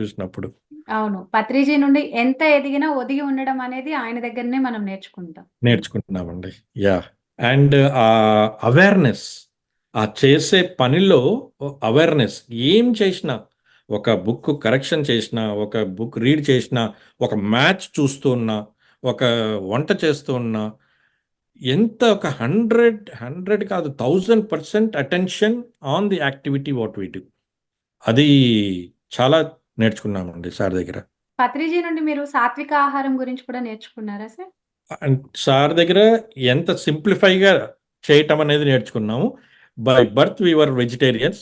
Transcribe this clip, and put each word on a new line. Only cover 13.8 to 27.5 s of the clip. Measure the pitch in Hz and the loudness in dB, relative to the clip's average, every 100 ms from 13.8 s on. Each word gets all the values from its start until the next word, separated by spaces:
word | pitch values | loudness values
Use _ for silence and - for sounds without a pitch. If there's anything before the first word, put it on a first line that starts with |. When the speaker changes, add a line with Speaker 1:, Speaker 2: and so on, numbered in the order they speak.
| - | -8
Speaker 1:
ఒక | 104 117 | -4 0
బుక్ | 101 101 117 - - | 0 -2 -4 -4 -2
కరెక్షన్ | 110 131 - 160 135 | 0 0 0 -2 0
చేసినా, | 117 107 117 110 | -2 -2 -6 -4
ఒక | 104 104 113 | -4 -4 -4
బుక్ | 101 92 113 113 | -6 -6 -10 -2
రీడ్ | 123 151 143 | 0 2 2
చేసినా, | 127 - 127 107 - _ - | 0 0 -4 -4 -8 _ -6
ఒక | 123 | -4
మ్యాచ్ | 107 101 117 156 190 - - | -2 0 2 4 2 -4 -2
చూస్తూ | 139 - 139 | -2 0 -2
ఉన్నా, | 123 113 107 104 _ _ _ | -2 -2 -6 -8 _ _ _
ఒక | 127 117 127 117 110 107 95 | -6 -2 0 0 -2 -4 -4
వంట | 117 156 185 | -4 -2 -2
చేస్తూ | 160 143 - | 0 -2 -4
ఉన్నా, | 127 117 110 107 107 _ _ _ _ _ _ _ _ | -6 -4 -6 -6 -10 _ _ _ _ _ _ _ _
ఎంత | 127 151 226 - | -2 0 0 2
ఒక | 233 196 165 | 2 2 -2
హండ్రెడ్, | 139 117 202 226 233 233 214 - | -4 -2 0 2 4 2 0 -14
హండ్రెడ్ | - 123 170 185 208 | -16 -14 -10 -4 -4
కాదు, | 202 185 151 - | -2 -6 -6 -4
థౌజండ్ | 120 185 190 220 214 | -2 0 2 2 2
పర్సెంట్ | 151 - 214 220 156 | -8 -4 -2 -2 -2
attention | 139 180 185 - 214 240 240 _ 139 | -4 -2 -2 0 0 0 -8 _ -4
on | 160 202 | -2 -2
the | 180 139 | -2 -2
activity | 135 143 139 139 127 | -4 -4 -4 -4 -4
what | 107 104 | -6 -8
we | 87 92 | -12 -14
do. | - _ _ | -18 _ _